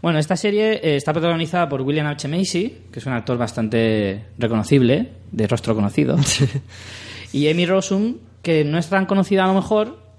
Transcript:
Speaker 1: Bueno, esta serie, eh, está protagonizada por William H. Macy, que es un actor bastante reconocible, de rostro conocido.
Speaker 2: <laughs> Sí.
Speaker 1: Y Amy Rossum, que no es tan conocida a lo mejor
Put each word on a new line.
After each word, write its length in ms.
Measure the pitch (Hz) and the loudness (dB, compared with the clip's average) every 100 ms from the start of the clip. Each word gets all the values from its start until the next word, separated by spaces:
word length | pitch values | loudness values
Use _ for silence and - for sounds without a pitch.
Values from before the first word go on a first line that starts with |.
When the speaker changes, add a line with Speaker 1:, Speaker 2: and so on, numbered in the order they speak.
Speaker 1:
Bueno, 140 | 165 156 | 2 0
esta 180 | 151 185 | 0 0
serie, 380 | 214 208 220 220 | 0 2 2 2
eh, 140 | 160 143 | 0 0
está 180 | 143 | 0
protagonizada 520 | 156 165 165 160 180 170 | 0 0 -2 -2 0 0
por 140 | 139 | -2
William 260 | 131 151 147 | 0 0 -2
H. 200 | 143 139 | -4 -4
Macy, 480 | 165 190 175 226 - - | -2 -2 -2 -4 -8 -16
que 60 | - | -12
es 80 | 139 | -4
un 80 | |
actor 240 | 123 113 123 | -4 -2 -2
bastante 880 | 117 - 110 117 113 110 101 98 107 - | -2 -2 0 2 2 2 0 -4 -10 -4
reconocible, 720 | 117 113 104 139 120 147 247 - - | -2 0 4 4 6 2 -2 -8 -12
de 140 | 117 107 | -2 0
rostro 280 | 117 - | 0 0
conocido. 440 | 110 101 123 135 147 | 0 0 2 2 2
Speaker 2:
<laughs> 20 | |
Sí. 200 | 139 - 135 139 - - - - - - - | 0 2 0 -2 -10 -20 -20 -18 -18 -18 -6
Speaker 1:
Y 160 | 135 147 | 0 2
Amy 160 | 170 | 2
Rossum, 520 | 175 190 185 196 220 285 - - | 2 2 2 0 -2 -4 -14 -10
que 220 | - 160 | 0 2
no 120 | 147 160 | 2 0
es 100 | 165 | 0
tan 160 | 196 190 | 0 2
conocida 380 | 196 190 196 | 2 2 2
a 20 | 185 | 4
lo 80 | |
mejor 440 | 190 185 214 214 311 - | 2 2 0 0 -6 -20